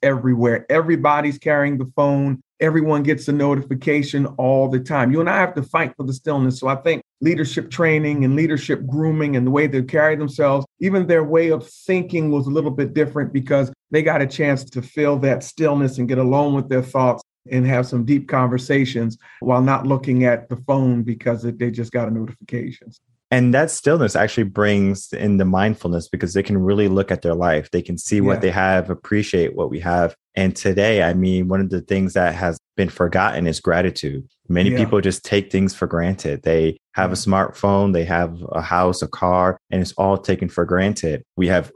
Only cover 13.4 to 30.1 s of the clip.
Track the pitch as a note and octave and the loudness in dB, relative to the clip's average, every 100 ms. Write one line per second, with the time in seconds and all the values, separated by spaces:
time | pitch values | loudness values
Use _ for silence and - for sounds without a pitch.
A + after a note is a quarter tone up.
13.4 | B2+ C#3 B2+ - _ D#3 D#3 D#3 C3+ - | 0 0 0 -6 _ 0 2 0 0 0
14.4 | D3 C3 C3 B2+ B2+ - D3 C#3+ C3+ C3+ | 0 0 -4 -10 -8 -2 0 2 2 0
15.4 | - - D#3 C#3+ C3+ C3 A#2+ B2+ B2+ C#3 | -4 -2 0 2 0 -2 -2 0 2 2
16.4 | D3 C#3 C3+ B2+ B2+ C3+ B2+ A#2 - _ | 2 0 0 -2 0 0 2 0 -6 _
17.4 | - B2+ B2+ B2 B2+ B2 A#2 C#3+ C#3 C#3 | -4 0 2 0 0 -2 0 0 0 0
18.4 | B2 B2+ B2+ C#3 B2+ B2 A2+ A2+ - - | 0 0 0 0 0 -2 -4 -6 -14 -6
19.4 | A#2+ B2 C3 C3+ C3 C3+ C3+ B2+ B2 A#2 | 0 2 2 2 0 -2 0 2 2 2
20.4 | - A#2+ - C#3 C3 A#2+ A#2 A2+ B2 A#2 | -2 -8 -2 0 2 0 -2 -4 -4 -4
21.4 | A#2 A#2+ A#2+ A2 A2+ A#2+ A2+ A2+ A2 A2 | -4 -4 -4 -4 -6 -4 -4 -4 -6 -12
22.4 | - A#2+ A#2+ - - - _ _ _ B2+ | -12 -10 -10 -14 -20 -20 _ _ _ 4
23.4 | B2 C3 D#3+ - C#3+ E3 A2 D#2 A2 - | 6 4 2 0 2 2 2 2 0 0
24.4 | G#2 G2 G#2 G2+ G2 G2 - - G#2 G2 | -2 0 2 4 2 0 -6 -4 0 2
25.4 | F#2+ F#2+ G#2+ G#2+ F2 F2 E2 F2+ F2 G2 | 2 2 0 -2 -4 -4 -4 -6 -2 -2
26.4 | G2 G2 F#2 G2+ G2+ G2 G2 F2+ E2+ E2+ | 0 0 2 2 2 2 0 -2 -2 0
27.4 | F2 D#2 D2+ F2 F2 F2 - G#2 G2 F#2+ | 0 0 0 -4 -4 -8 -2 0 2 0
28.4 | F#2 F2+ F#2+ F#2 F2 F2 - G#2 G#2 F#2 | 0 0 2 2 0 -6 -4 -2 0 0
29.4 | E2 - E2 D#2+ F2 F2 E2+ | 0 -2 -4 -4 -2 0 0